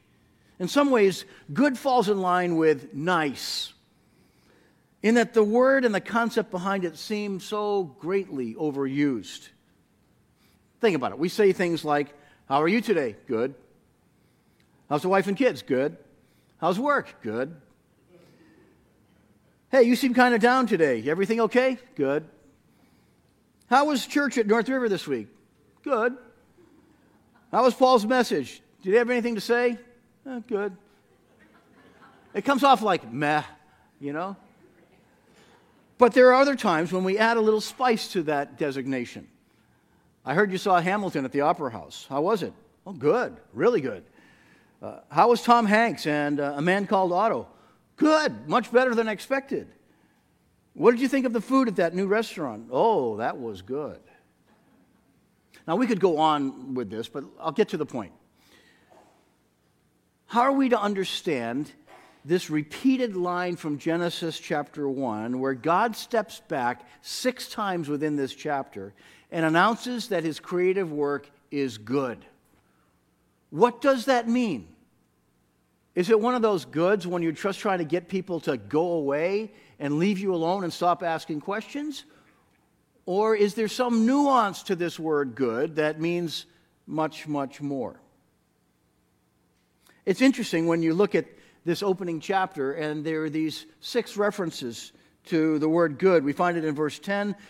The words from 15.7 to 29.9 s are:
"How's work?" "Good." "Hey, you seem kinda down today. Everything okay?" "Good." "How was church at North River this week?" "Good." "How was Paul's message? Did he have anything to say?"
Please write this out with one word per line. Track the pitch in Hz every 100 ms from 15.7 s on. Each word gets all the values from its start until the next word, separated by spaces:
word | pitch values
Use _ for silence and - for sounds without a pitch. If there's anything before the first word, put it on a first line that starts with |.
| 127 143 165 - _ _ _ _ _
"How's | 165 190
work?" | 285 277 - -
"Good." | 110 110 139 165 _ _ _ _ _ 175 _ _ _ _ _ _ _ _ _ _ _ _ _ _ _
"Hey, | 269
you | 240 247
seem | 269 247
kinda | 247 233
down | 240 262 233
today. | 190 151 117 123
Everything | 165 196 226
okay?" | 220 247 262 254 - -
"Good." | 135 147 156 _ _ _ _ _ _ _ _ _ _ _ _ _ _
"How | 254 294
was | 269 -
church | 294 285 254
at | 208
North | 226 226
River | 262 233
this | 180 -
week?" | 123 104 _ _ _ _ _
"Good." | 294 247 240 262 - _ _ _ _ _ _ _ _ _ _ _ _
"How | 208
was | 254 240
Paul's | 254 254 208
message? | 254 233 180 123 - _ _
Did | 185
he | 220
have | 240
anything | 247 233 220
to |
say?" | - 240 247 240 -